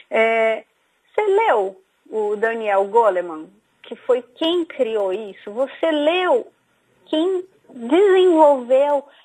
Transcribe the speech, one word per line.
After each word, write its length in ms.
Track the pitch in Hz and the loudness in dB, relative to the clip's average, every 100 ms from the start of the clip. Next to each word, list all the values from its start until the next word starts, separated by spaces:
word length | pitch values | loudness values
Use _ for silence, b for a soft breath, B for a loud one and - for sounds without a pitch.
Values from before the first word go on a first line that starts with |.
| B | B
É, 540 | 220 226 226 220 220 - _ _ _ _ | -2 0 0 -2 -4 -10 _ _ _ _
você 80 | - 427 | -4 0
leu 540 | 392 453 240 190 196 _ _ - | 0 2 0 -2 -8 _ _ -12
o 260 | 220 208 208 | -6 -4 -2
Daniel 480 | 220 226 214 196 196 | -4 -4 -2 0 0
Goleman, 640 | 220 226 185 175 156 170 _ _ _ | 2 2 0 -4 -10 -16 _ _ _
que 120 | - | -20
foi 280 | 233 - 254 | -8 -2 -2
quem 420 | - - 320 349 | -4 -6 -2 -2
criou 480 | 320 - 233 220 196 | -4 -4 -4 -2 -4
isso? 380 | 190 208 190 - | -4 -10 -16 -12
Você 380 | 214 269 - 330 | -6 -6 -4 -2
leu 600 | 302 294 359 370 254 - _ _ _ _ _ - | 0 0 0 2 0 -2 _ _ _ _ _ -6
quem 380 | 311 359 370 370 _ _ | -4 -2 -4 -6 _ _
desenvolveu 1400 | 247 233 320 415 381 370 320 302 269 240 262 285 294 - b | -14 -2 2 4 4 4 6 6 4 2 0 2 -2 -4 b